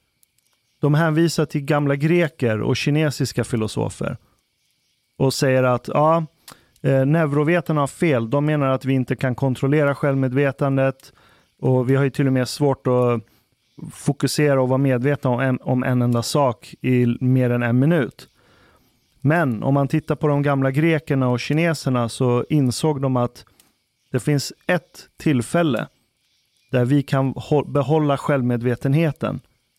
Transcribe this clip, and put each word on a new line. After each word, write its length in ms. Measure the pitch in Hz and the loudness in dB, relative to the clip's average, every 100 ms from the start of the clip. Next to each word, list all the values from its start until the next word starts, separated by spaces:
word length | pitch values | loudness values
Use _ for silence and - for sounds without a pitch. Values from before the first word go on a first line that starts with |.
| _ _ _ _ _ _ _ _ | _ _ _ _ _ _ _ _
De 140 | 143 | 0
hänvisar 520 | 147 165 156 170 - 156 | 2 2 2 2 0 -2
till 160 | 151 | -2
gamla 340 | 139 147 143 139 | -2 0 0 0
greker 640 | 156 175 160 - 120 107 | 2 2 0 -2 -2 0
och 140 | 113 131 | -2 -2
kinesiska 640 | - 147 156 - 131 - | 0 0 0 -2 -4 -4
filosofer 720 | 113 117 107 - 107 - - 120 _ _ _ _ _ _ _ _ _ - | -4 -4 -4 -4 -6 -6 -8 -8 _ _ _ _ _ _ _ _ _ -2
och 160 | 135 | -2
säger 300 | - 139 131 | 0 0 2
att, 240 | 127 123 - | 2 0 -2
ja, 380 | - 156 165 160 _ - - _ _ | 0 2 2 -2 _ -20 -20 _ _
eh, 240 | 143 135 135 | 0 2 2
neurovetarna 760 | 160 156 143 151 175 - 156 | 2 2 0 0 0 0 -2
har 60 | 139 | -2
fel. 420 | - 175 127 113 | -2 0 0 0
De 160 | 143 147 | 0 0
menar 220 | 151 135 | 0 0
att 180 | 131 131 | -2 0
vi 80 | |
inte 220 | 135 123 135 | -2 -2 -2
kan 200 | 135 120 | -4 -2
kontrollera 600 | 139 123 135 151 143 135 | -2 -2 0 2 0 0
självmedvetandet, 1200 | 147 135 131 127 143 131 143 135 135 - - _ _ _ _ _ | -2 0 0 0 0 0 -2 0 0 -2 -12 _ _ _ _ _
och 300 | 127 127 123 | 0 2 2
vi 60 | 135 | 2
har 80 | |
ju 60 | 139 | 2
till 180 | 127 139 | 0 0
och 60 | |
med 160 | 131 123 | 2 -2
svårt 380 | - 147 131 131 | 0 0 0 0
att 340 | 123 123 120 - _ _ _ _ - - | 2 2 0 -4 _ _ _ _ -18 -18
fokusera 680 | - - 143 135 - 147 135 | -6 -4 -2 -2 0 2 2
och 80 | 127 | 2
vara 80 | 131 | 2
medvetna 520 | 139 123 131 143 131 | 2 0 0 -2 -2
om 100 | 123 | 0
en, 200 | 135 127 | 0 -2
om 220 | - 127 | -2 -2
en 180 | 131 123 | 0 0
enda 220 | 120 117 | 0 0
sak 520 | 113 147 135 117 - - | 0 0 0 -2 -12 -8
i 360 | 131 127 120 117 | -2 2 2 0
mer 280 | 127 131 123 | 0 2 2
än 140 | 120 | 0
en 160 | 120 123 | 0 2
minut. 500 | 143 170 120 - - _ _ _ _ _ _ _ _ _ | 2 2 -2 -6 -20 _ _ _ _ _ _ _ _ _
Men 420 | 135 165 147 110 | 0 2 0 -2
om 100 | 120 | 0
man 140 | 139 139 | 0 0
tittar 280 | 156 - 151 | -2 -2 -2
på 120 | 156 | 0
de 140 | 143 | 0
gamla 300 | 143 139 135 | 0 0 0
grekerna 580 | 131 165 156 - 139 127 | 0 0 0 -2 -2 0
och 100 | 123 | -2
kineserna, 720 | - 147 170 156 - 127 117 | -2 -2 0 -2 -2 -2 -2
så 360 | - 127 123 - | -2 0 0 0
insåg 520 | 151 131 113 160 147 | 0 0 0 -2 -2
de 160 | 135 127 | -2 -2
att 280 | 120 - - _ _ _ _ _ _ | -2 -6 -20 _ _ _ _ _ _
det 80 | 127 | -4
finns 340 | 151 143 - - - | 0 -2 -2 -8 -4
ett 400 | 180 - - - - | -4 -4 -18 -20 -6
tillfälle 680 | 160 135 113 170 165 113 107 _ _ _ _ _ _ _ _ | 0 0 0 0 0 -2 -6 _ _ _ _ _ _ _ _
där 140 | 127 123 | 0 2
vi 180 | 143 | 2
kan 300 | 139 139 135 127 | 2 0 -2 -4
hå-, 280 | - 147 - | -2 -2 0
behålla 460 | 135 135 160 151 139 | -2 0 2 2 0
självmedvetenheten 1200 | - 143 123 120 120 120 139 143 165 - 107 98 - _ _ | 0 -2 0 -2 -2 -2 0 0 0 -2 -6 -8 -12 _ _